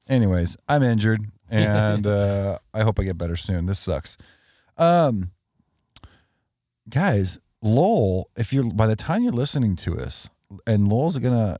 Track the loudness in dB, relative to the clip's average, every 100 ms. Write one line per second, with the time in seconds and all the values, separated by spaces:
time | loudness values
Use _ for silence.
0 | -2 2 4 2 0 -4 -2 2 2 2
1 | 2 0 -4 -14 -4 0 2 2 0 0
2 | 0 0 0 0 -4 -6 _ -2 0 0
3 | -4 -4 -4 -4 -4 -4 -2 -4 -4 -6
4 | -6 -16 -20 _ _ _ _ 0 4 4
5 | 2 0 -6 _ _ _ _ _ _ -20
6 | -20 _ _ _ _ _ _ _ -6 -2
7 | 2 2 0 -6 _ -4 2 4 4 2
8 | 2 0 -4 -8 -2 -2 0 2 2 0
9 | -2 0 0 -2 -2 0 0 0 -4 -6
10 | -8 -10 -14 _ _ -12 0 2 2 2
11 | 0 -2 0 0 0